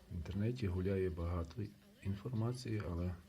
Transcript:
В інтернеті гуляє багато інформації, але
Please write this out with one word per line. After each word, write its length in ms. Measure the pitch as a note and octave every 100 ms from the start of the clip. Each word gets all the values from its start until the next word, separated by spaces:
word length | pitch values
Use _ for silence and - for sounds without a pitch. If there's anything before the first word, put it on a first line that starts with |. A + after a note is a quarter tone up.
| -
В 40 |
інтернеті 520 | F2 D#2 F#2+ A2 B2+ F#2+
гуляє 440 | F#2 F#2 F#2+ F#2
багато 520 | E2+ E2+ F2 E2 - A2 - - -
інформації, 800 | G2+ G2 B2+ A#2 A2+ B2+ A#2+ G#2+ F#2+
але 240 | F2 F2+ F2